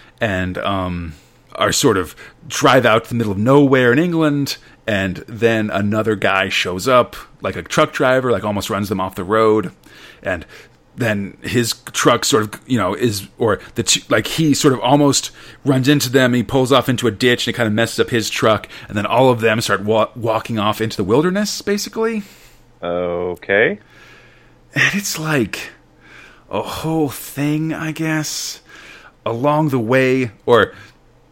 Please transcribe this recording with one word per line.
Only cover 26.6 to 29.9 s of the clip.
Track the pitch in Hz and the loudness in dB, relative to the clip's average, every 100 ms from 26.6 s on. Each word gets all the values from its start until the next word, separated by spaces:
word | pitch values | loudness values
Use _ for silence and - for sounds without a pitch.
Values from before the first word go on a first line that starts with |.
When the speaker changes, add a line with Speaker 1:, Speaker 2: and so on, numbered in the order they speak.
Speaker 1:
whole | 110 - 160 160 143 | -6 -6 -4 -2 -2
thing, | - - - 147 151 160 | -4 -12 -6 -2 -2 -4
I | 151 160 | -6 -6
guess, | 151 160 156 151 - - - - - - - - _ - | -6 -4 -4 -4 -8 -10 -12 -18 -20 -20 -20 -20 _ -6
along | 117 143 151 156 | -2 0 2 2
the | 131 | 0
way, | 110 | 2